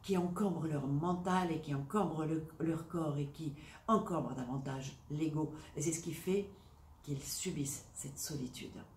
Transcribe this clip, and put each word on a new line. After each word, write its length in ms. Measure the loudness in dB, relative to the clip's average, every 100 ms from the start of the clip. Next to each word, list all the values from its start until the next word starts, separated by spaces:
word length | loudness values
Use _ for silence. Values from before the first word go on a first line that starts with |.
qui 140 | 2 2
encombrent 480 | 4 4 2 2 0
leur 220 | 0 2
mental 640 | 2 4 2 4 4 4
et 100 | 0
qui 140 | 0 -2
encombrent 500 | 0 2 2 2 2
le, 220 | 0 -2 -2
leur 280 | 0 0 -2
corps 320 | 0 0 0
et 80 | -2
qui 260 | -2 -6 -6 -14 -10 4
encombrent 460 | 4 6 0 0
davantage 640 | -2 -2 -2 -2 -4 -6 -10 -6
l'ego. 420 | 0 2 2 -2 -4 -10 -2
Et 60 |
c'est 80 | 0
ce 100 | 0
qui 120 | -4
fait 360 | -4 2 2 2 -10 -20 -20 -20 -16
qu'ils 180 | -6 -4
subissent 640 | -4 -4 -2 -2 -2 -4 -10
cette 240 | -10 -10 -6
solitude. 680 | -4 -4 -4 -6 -10 -12 -14